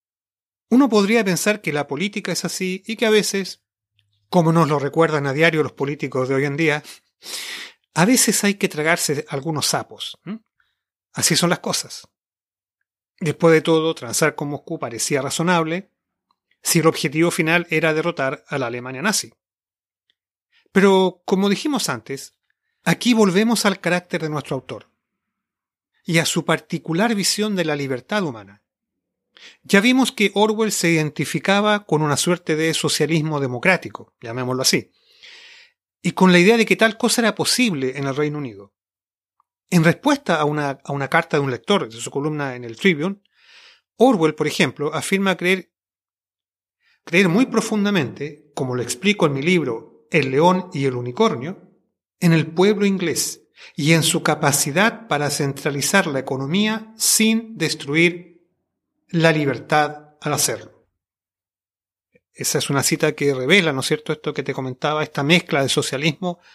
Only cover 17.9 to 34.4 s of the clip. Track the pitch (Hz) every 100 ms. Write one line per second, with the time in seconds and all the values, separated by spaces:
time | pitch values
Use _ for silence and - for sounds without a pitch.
17.9 | 156 160 - 135 147 - 143 120 120 123
18.9 | 131 185 - 113 _ _ _ _ _ _
19.9 | _ _ _ _ _ _ _ _ 196 196
20.9 | 190 185 - - 190 202 202 311 277 -
21.9 | 123 - 139 - _ _ _ _ _ -
22.9 | 165 233 226 202 180 226 226 208 190 170
23.9 | 175 - 175 156 151 - 135 - 110 -
24.9 | _ _ _ _ _ _ _ _ _ _
25.9 | _ - 165 151 180 151 160 - 165 -
26.9 | 160 226 208 175 - 214 190 160 147 135
27.9 | 127 - 208 170 113 98 101 _ _ _
28.9 | _ _ _ _ _ - _ - 196 226
29.9 | 262 240 - 196 196 214 220 220 - 170
30.9 | 165 151 - 143 156 - 202 214 208 -
31.9 | 151 151 135 175 175 - 156 160 156 -
32.9 | - 151 160 156 147 135 123 170 180 104
33.9 | - - _ 117 120